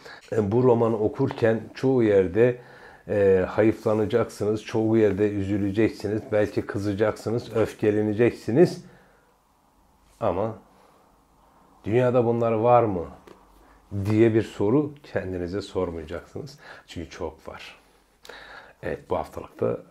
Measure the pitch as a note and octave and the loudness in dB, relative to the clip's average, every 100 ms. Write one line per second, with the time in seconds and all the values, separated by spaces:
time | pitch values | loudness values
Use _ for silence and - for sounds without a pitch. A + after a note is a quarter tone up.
0 | - - - A2+ G2+ A#2 B2+ A#2 A2+ A2+ | -20 -20 -6 -2 0 2 4 4 2 2
1 | G#2+ - C3+ - A2+ A2+ G#2+ - C3 C3 | -2 0 -4 0 0 0 -4 -4 0 2
2 | A2+ G2+ F#2 F#2 B2 B2 - - - - | 4 4 4 4 2 2 -10 -20 -20 -20
3 | - G#2 G2 F#2+ F2+ - A2 G#2+ A#2 G#2+ | -6 2 4 4 2 2 2 2 -2 0
4 | G#2+ A2+ A2 - G#2 G#2+ - A2+ A2 A2+ | 0 0 -2 -4 -4 -4 -4 -2 2 4
5 | G#2+ F#2+ G#2 G#2 F#2+ G2+ G2+ G2 G#2+ - | 4 2 0 0 -2 -2 -2 2 0 0
6 | G2+ G#2+ - G#2 G#2 - G2+ G#2+ G2+ G2+ | -4 -4 -2 0 0 -2 -6 -6 -4 0
7 | G#2+ - - A#2 - A2+ G2+ - G#2+ G#2 | -2 -2 -4 -6 -4 -2 -2 0 0 0
8 | G#2+ G#2+ A#2 - - A#2+ F3 - - - | 0 2 0 0 -2 4 4 2 -14 -20
9 | _ _ _ _ _ _ _ _ _ _ | _ _ _ _ _ _ _ _ _ _
10 | _ _ A2 F2 A2 G#2+ - _ _ _ | _ _ -4 -2 -4 -8 -18 _ _ _
11 | _ _ _ _ _ _ _ _ G2 A#2 | _ _ _ _ _ _ _ _ -2 2
12 | B2 B2 A#2 A#2 A#2 A2+ A#2 B2 A#2 F#2 | 2 2 2 2 0 2 4 4 4 -2
13 | D#2 - - - _ _ _ _ _ G2+ | -6 -14 -20 -20 _ _ _ _ _ -8
14 | G2 G#2+ A2+ A2 G#2 - G#2 C3+ D3 - | 0 4 6 4 -2 -2 0 2 0 -8
15 | - G#2+ F#2 F#2 F2 G2 G2 F#2+ F2+ E2 | -8 -8 -6 -6 -6 -6 -6 -6 -6 -6
16 | D#2+ E2+ - G2+ C#3 - - - _ - | -10 -14 -12 -14 -14 -18 -20 -20 _ -14
17 | D#2+ - D#2+ - - - - - _ _ | -14 -10 -12 -12 -18 -18 -20 -20 _ _
18 | _ _ - - - - - _ - D#2+ | _ _ -20 -20 -20 -20 -20 _ -10 -10
19 | - F2 D2+ - - - A#2 - - | -6 -6 -6 -12 -16 -6 -4 -4 -10